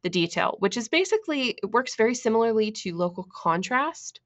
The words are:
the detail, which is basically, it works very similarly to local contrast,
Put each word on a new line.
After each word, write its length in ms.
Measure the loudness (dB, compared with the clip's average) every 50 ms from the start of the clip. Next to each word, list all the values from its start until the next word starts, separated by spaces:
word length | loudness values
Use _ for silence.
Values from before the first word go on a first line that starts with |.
the 80 | -4 -2
detail, 460 | 0 0 0 0 0 0 0 0 0 0
which 180 | -2 -2 0
is 120 | -2 -4 0
basically, 720 | 0 0 2 2 0 0 0 -2 -2 -2 -2 -2 -4 -6
it 80 | -4 0
works 240 | 0 0 0 0 2
very 200 | 2 2 2 2
similarly 580 | 0 0 2 2 4 2 2 2 2 0 0
to 240 | -2 -6 -6 -4 -2
local 280 | 0 -2 -2 -2 -6 -12
contrast, 960 | -12 -10 -4 0 0 0 0 0 0 0 0 0 -2 -4 -8 -12 -16 -18 -18 _